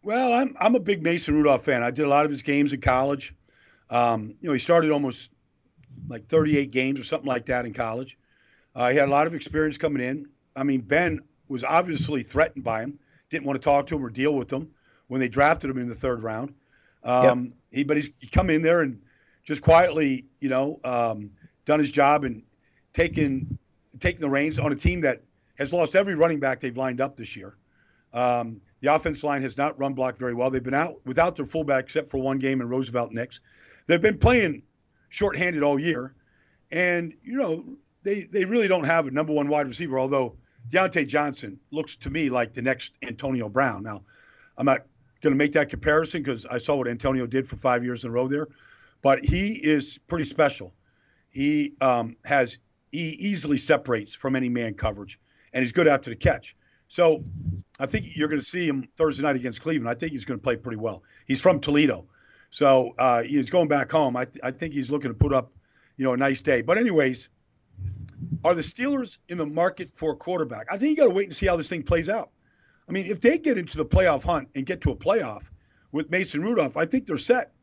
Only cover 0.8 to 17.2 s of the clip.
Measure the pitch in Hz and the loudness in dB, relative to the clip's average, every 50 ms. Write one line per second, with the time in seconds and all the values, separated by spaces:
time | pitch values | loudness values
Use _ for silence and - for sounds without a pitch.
0.8 | 180 180 202 180 156 160 170 180 - - 147 151 151 147 135 123 - - 135 123 | 2 2 -2 0 2 0 0 0 0 0 2 4 6 6 6 4 4 0 0 2
1.8 | 120 123 123 131 151 143 139 143 151 151 147 127 - - 143 143 147 143 139 123 | 0 -2 0 0 2 4 4 4 4 2 0 -4 -2 -2 2 2 2 2 0 -2
2.8 | 110 143 127 127 131 139 143 139 - - - _ _ _ _ _ _ _ _ _ | 0 0 2 2 2 0 -2 -4 -6 -14 -18 _ _ _ _ _ _ _ _ _
3.8 | _ _ 113 120 120 120 117 113 107 107 - _ - 120 143 127 120 - 170 170 | _ _ 0 2 2 2 2 0 -4 -8 -12 _ -6 -4 -4 -4 2 4 4 4
4.8 | 165 156 151 143 143 135 117 - - - _ _ _ _ _ _ _ _ _ _ | 4 4 0 0 0 -4 -6 -8 -16 -20 _ _ _ _ _ _ _ _ _ _
5.8 | - _ - - - - 123 113 - _ 165 160 156 151 151 143 139 127 110 131 | -20 _ -20 -18 -14 -12 -14 -14 -8 _ 2 2 4 4 2 2 0 0 0 0
6.8 | 131 135 139 135 117 - 165 156 - 139 127 123 113 - 127 123 120 117 101 123 | 0 0 -2 -4 -4 -6 -6 -4 -2 -2 -4 -4 -2 -2 -4 -4 -4 -6 -6 -6
7.8 | 120 113 110 120 135 135 - _ _ _ _ _ _ _ _ _ _ _ _ 123 | -4 -4 -4 -6 -8 -12 -16 _ _ _ _ _ _ _ _ _ _ _ _ 0
8.8 | 123 123 131 151 139 139 139 139 151 165 170 156 - - - 156 156 156 143 - | 2 4 4 4 4 4 4 2 2 2 -2 -8 -12 -6 -2 0 0 0 -2 -2
9.8 | - 156 147 135 123 127 135 151 143 - _ _ _ _ _ 135 135 143 135 131 | -4 -2 -2 -2 -4 -4 -4 -6 -8 -14 _ _ _ _ _ -4 -2 0 0 -2
10.8 | 117 95 139 156 180 170 160 - - _ _ _ _ _ 139 123 120 135 151 165 | 0 0 2 2 2 0 -2 -6 -10 _ _ _ _ _ -8 -8 -4 2 2 2
11.8 | 180 180 160 135 - - 151 135 117 - - 139 156 160 - 139 - 117 113 110 | 2 2 -4 -4 -4 -2 -4 -4 -6 -4 2 2 2 2 0 -6 -4 -4 -2 -2
12.8 | 113 131 143 - _ _ _ _ _ _ 160 165 139 139 139 135 - 151 143 143 | -4 -6 -10 -14 _ _ _ _ _ _ -8 -6 -4 -4 -4 -2 2 2 2 2
13.8 | 139 - 160 147 131 120 110 123 131 151 151 135 117 - 135 135 160 156 _ _ | 2 0 -6 -6 -6 -8 -6 -2 0 0 0 0 -2 -4 -6 -6 -6 -8 _ _
14.8 | _ _ _ _ _ _ 123 131 131 131 110 135 143 147 160 151 - 135 135 127 | _ _ _ _ _ _ -4 -2 -2 -2 2 4 4 4 4 2 -2 -6 -6 -6
15.8 | 123 120 113 - - 131 123 117 110 113 110 110 127 143 - _ _ _ _ _ | -6 -8 -10 -6 -4 -4 -4 -4 -6 -6 -6 -6 -8 -10 -12 _ _ _ _ _
16.8 | _ _ _ _ _ 120 123 127 | _ _ _ _ _ 0 2 6